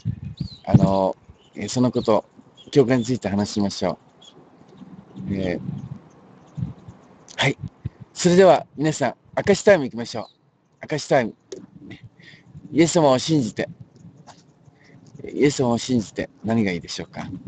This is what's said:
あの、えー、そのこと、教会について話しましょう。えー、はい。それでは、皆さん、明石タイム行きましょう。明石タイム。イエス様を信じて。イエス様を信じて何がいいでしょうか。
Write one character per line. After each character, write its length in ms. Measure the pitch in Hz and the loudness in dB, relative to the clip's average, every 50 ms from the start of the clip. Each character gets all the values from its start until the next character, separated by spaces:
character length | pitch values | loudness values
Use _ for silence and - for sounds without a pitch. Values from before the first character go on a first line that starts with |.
| - - - - - - - - - - - - - | -6 -8 -8 -8 -10 -12 -12 -12 -12 -12 -14 -12 2
あ 100 | - 101 | 4 4
の、 420 | 104 95 95 95 95 95 92 - - _ - - _ _ _ - | 4 6 4 2 2 0 0 -2 -6 _ -20 -20 _ _ _ -14
え 100 | - 104 | -12 -10
ー、 40 | 104 | -4
そ 120 | - 127 | -2 0
の 100 | 127 120 | 0 0
こ 100 | - 120 - | 0 0 2
と、 200 | 113 107 - - _ _ - - _ _ - - - | 2 2 2 0 _ _ -20 -20 _ _ -20 -10 0
教 140 | - 147 120 | 4 4 4
会 140 | 117 131 123 | 4 2 0
に 60 | 110 | 0
つ 60 | 120 | -2
い 80 | 127 101 | -4 -4
て 80 | - | -4
話 220 | 95 101 101 104 - | -2 -2 -2 -2 -2
し 100 | - 107 | -2 -2
ま 80 | 101 95 | -2 -2
し 160 | - - 98 | -2 -4 -4
ょ 140 | 87 - - _ _ _ _ - - - - - _ _ - - - - - - - - - - - - - - 98 | -4 -4 -6 _ _ _ _ -20 -20 -20 -20 -20 _ _ -20 -20 -20 -20 -20 -20 -20 -20 -20 -20 -20 -16 -12 -8 -6
う。 40 | 98 | -4
え 260 | 95 92 90 85 - | -4 -2 -2 -4 -4
ー、 20 | - - - - - - - - - - - - - - - - - - - - - - - - - - - - - - - - _ - - | -6 -8 -10 -10 -12 -14 -16 -18 -18 -20 -20 -20 -20 -20 -20 -20 -20 -16 -10 -8 -8 -8 -10 -12 -20 -20 -20 -20 -20 -20 -20 -20 _ -12 -6
は 120 | - - | -2 -2
い。 100 | 139 - - - - - _ - - - - - - - | -2 -2 -4 -8 -14 -12 _ -14 -14 -14 -16 -20 -18 -6
そ 160 | - - 175 | 0 2 4
れ 60 | 175 | 6
で 80 | 185 190 | 8 8
は、 200 | 175 147 - - - - | 8 6 6 2 -4 -6
皆 160 | 131 147 156 147 | -4 -2 -2 -2
さ 160 | - 131 113 | -2 -2 -4
ん、 60 | - - _ _ - 135 - | -4 -6 _ _ -8 -2 0
明 80 | 208 190 | 2 2
石 100 | - - | 4 6
タ 100 | 214 196 | 6 6
イ 40 | |
ム 60 | 160 131 | 6 4
行 40 | - | -2
き 80 | 113 | -6
ま 80 | 117 117 | -8 -10
し 100 | - - | -8 -8
ょ 60 | 107 | -10
う。 640 | 98 - _ _ _ _ _ _ _ _ _ _ - - | -10 -12 _ _ _ _ _ _ _ _ _ _ -8 -6
明 60 | 156 | -6
石 120 | 139 - - | -6 -2 0
タ 120 | 156 135 | 2 2
イ 40 | 117 | 2
ム。 100 | 101 - _ _ _ - - - - - - - - - - - - _ _ - - - - _ - - - - - | 0 -6 _ _ _ -18 -18 -18 -20 -20 -20 -18 -18 -18 -18 -20 -20 _ _ -20 -20 -20 -20 _ -20 -20 -20 -14 -2
イ 100 | - 143 | 0 2
エ 60 | 170 | 2
ス 60 | 160 - | 2 4
様 180 | 175 151 135 | 4 4 4
を 80 | 127 123 | 4 2
信 220 | - 160 160 147 | 2 0 0 0
じ 120 | 117 98 - | 0 -2 -4
て。 140 | - - - - - - - _ - - - - - - - - - _ _ _ _ _ _ _ _ _ _ - - - - - - - - - | -6 -8 -8 -10 -16 -20 -20 _ -20 -20 -20 -20 -20 -20 -20 -20 -20 _ _ _ _ _ _ _ _ _ _ -20 -20 -20 -20 -20 -18 -16 -8 0
イ 120 | 92 127 | 2 2
エ 60 | 147 | 2
ス 100 | - - | 2 2
様 80 | 131 120 | 0 0
を 80 | 117 | 0
信 220 | 113 - - 127 117 | 0 -2 0 -2 -2
じ 140 | 92 - - | -2 -4 -6
て 160 | 98 - - _ _ - | -8 -10 -10 _ _ -4
何 200 | 104 226 233 208 | -2 0 0 0
が 80 | 190 | 0
い 60 | 90 | -2
い 20 | - | -6
で 60 | - | -8
し 140 | - - - | -10 -12 -12
ょ 40 | 82 | -12
う 20 | |
か。 220 | - - 85 78 - 92 - - | -12 -14 -14 -12 -12 -14 -14 -14